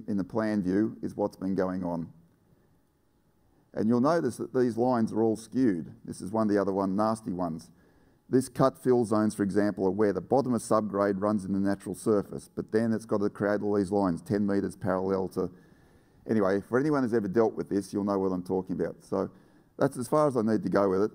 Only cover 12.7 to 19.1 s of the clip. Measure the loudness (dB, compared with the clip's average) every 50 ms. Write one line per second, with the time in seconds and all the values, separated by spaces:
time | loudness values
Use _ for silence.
12.7 | 0 0 2 2 0 -2 -2 -2 -2 0 0 -2 -2 -2 0 0 0 0 0 0
13.7 | 0 0 0 2 2 2 2 2 0 -2 -2 -2 0 0 2 2 0 0 0 -2
14.7 | -6 -6 -4 -2 -2 0 0 0 -2 -2 -2 -2 -2 -4 -4 -4 -6 -12 -20 -20
15.7 | -20 -20 -20 -20 _ -20 _ _ _ _ -4 0 2 2 4 4 2 0 0 0
16.7 | 0 0 2 2 0 0 0 0 0 0 0 2 2 2 2 2 0 -4 -6 -2
17.7 | -2 -2 -2 -2 -4 -4 -2 0 0 0 0 0 -2 -2 -4 -2 -2 -2 -2 -4
18.7 | -4 -4 -4 -4 -4 -10 -10 -6